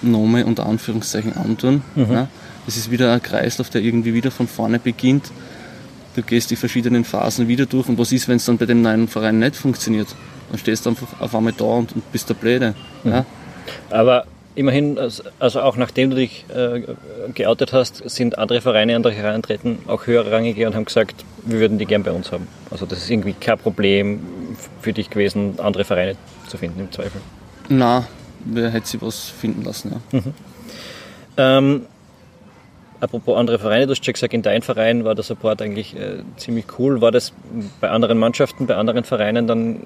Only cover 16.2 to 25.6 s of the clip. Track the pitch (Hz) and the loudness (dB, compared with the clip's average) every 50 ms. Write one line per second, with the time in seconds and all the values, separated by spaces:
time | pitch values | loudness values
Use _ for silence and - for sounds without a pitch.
16.2 | 127 113 - - - - - 127 123 120 120 120 - - - - - 80 107 - | 0 0 -2 -8 -16 -8 -4 -2 -2 0 -2 -4 -6 -8 -12 -14 -14 -14 -12 -10
17.2 | 98 113 - - 104 104 117 - 131 - - 131 123 - - - - 123 - - | -10 -8 -6 -2 0 0 2 2 0 2 2 2 2 2 -2 -10 -12 -10 -4 -2
18.2 | 123 120 - - 110 104 120 120 110 127 110 107 107 117 117 117 117 120 104 107 | 0 0 0 0 0 0 0 2 2 4 4 4 4 4 4 4 2 2 2 0
19.2 | 104 107 107 113 110 - 107 101 - 120 113 - - - - 113 - - 117 117 | 0 -2 -2 -2 -2 -2 -4 -2 -2 -4 -4 -4 -4 -4 -4 -2 2 2 4 4
20.2 | 110 107 110 110 113 120 107 104 113 113 104 110 107 - - 117 107 101 - - | 4 4 2 2 2 0 0 0 0 0 0 -2 -4 0 2 2 2 2 -2 -10
21.2 | - - - - - 117 113 110 110 107 110 101 104 90 107 104 95 90 85 90 | -20 -20 -20 -12 -6 -2 2 4 4 4 4 2 2 2 2 2 2 0 -2 -4
22.2 | 92 - - 87 90 - - - - - - - 98 87 92 87 - - 120 107 | -4 -6 -8 -8 -8 -10 -14 -20 -16 -14 -10 -8 -8 -8 -8 -8 -4 -2 0 0
23.2 | 98 101 95 - - - 110 - - 113 98 - - 98 98 98 202 202 104 - | 0 -2 -6 -2 0 0 0 0 0 -2 -2 2 2 4 4 4 2 0 -2 -4
24.2 | - 180 - - - - - - - - - - - 220 208 220 202 - - 104 | -8 -10 -12 -12 -12 -12 -12 -14 -16 -18 -20 -8 -6 -4 -4 -4 -6 -4 0 0
25.2 | - 196 - - - 101 - - | 0 0 0 -2 -2 -2 -4 -2